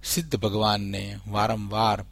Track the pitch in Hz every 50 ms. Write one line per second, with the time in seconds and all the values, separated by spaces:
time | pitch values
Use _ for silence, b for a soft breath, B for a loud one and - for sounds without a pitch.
0 | - - - - 165 156 - 110 98 107 98 107 107 107 104 104 101 98 98 98
1 | 98 101 101 101 98 104 104 104 104 110 113 107 104 101 104 107 110 110 104 98
2 | 98 -